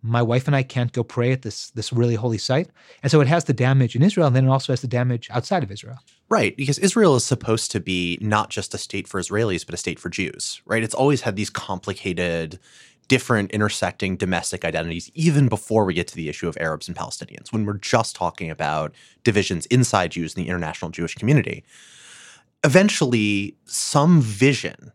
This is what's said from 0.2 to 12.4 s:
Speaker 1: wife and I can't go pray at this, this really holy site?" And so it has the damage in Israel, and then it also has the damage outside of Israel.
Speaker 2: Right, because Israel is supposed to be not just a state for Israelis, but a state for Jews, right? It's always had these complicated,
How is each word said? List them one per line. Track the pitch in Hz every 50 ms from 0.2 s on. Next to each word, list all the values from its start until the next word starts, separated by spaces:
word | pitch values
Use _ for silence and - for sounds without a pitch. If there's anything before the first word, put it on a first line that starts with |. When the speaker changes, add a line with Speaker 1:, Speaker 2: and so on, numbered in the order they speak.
Speaker 1:
wife | 120 113 117 127 131
and | - 143
I | 135 127
can't | 131 - 131 123 120 -
go | 123 113
pray | - - 123 120 123 131
at | 127
this, | - 113 - - - -
this | _ 117 107 -
really | - 117 120 120 117
holy | 110 113 123 113
site?" | 101 - - 127 143 180 - _ _ _ - - _
And | - 139
so | 147 156
it | 143
has | 127 160 170 -
the | - 139
damage | 107 123 127 135 135 127 113 -
in | 117 139
Israel, | 202 - - 165
and | 143 123
then | 131 131
it | 131
also | 131 135 - -
has | 131 120
the | -
damage | 123 117 120 123 123 123 117 - -
outside | - 135 - - 196 180 139
of | 98
Israel. | 98 107 - 110 123 127 _ _ _ _ _ _
Speaker 2:
Right, | - 214 - 98 -
because | - 143 127 143
Israel | - 190 196 - 240 214 175 139
is | 123 -
supposed | - 131 - - - 110 113 - -
to | - 107
be | 87 - 92 90 90 87 85 82
not | 101 107 107 107 107 -
just | - - 98 - -
a |
state | 104 - - - 98 -
for | - - 95
Israelis, | 87 - 98 104 117 110 90 85 -
but | - 82
a |
state | - - - 85 -
for | - 90
Jews, | 82 - 92 - - - - - - - _
right? | _ 107 113 110
It's | 110 -
always | - 131 143 147 127
had | - 120 98
these | 98 104 -
complicated, | - - - - 98 92 - - 95 - - 98 90 82 90 87 85 85